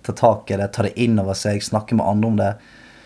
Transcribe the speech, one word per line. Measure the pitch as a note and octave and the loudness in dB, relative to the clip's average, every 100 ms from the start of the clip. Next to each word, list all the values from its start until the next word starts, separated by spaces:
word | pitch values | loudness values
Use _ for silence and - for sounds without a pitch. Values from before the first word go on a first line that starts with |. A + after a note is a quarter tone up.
ta | - | -10
tak | - A#2+ G#2 - | 2 2 2 -2
i | G2 | -4
det, | G2+ | -2
ta | - | -2
det | G#2 - | -2 0
inn | A#2+ A2 | 2 2
over | G2 | 0
seg, | F#2+ G#2 G#2 | -2 -2 -2
snakke | - A2 G#2+ A2+ | -2 -4 0 0
med | - | 2
andre | G#2 A2+ | 2 2
om | G#2+ | 2
det. | G2 G2+ - - - - | 0 -2 -12 -20 -20 -20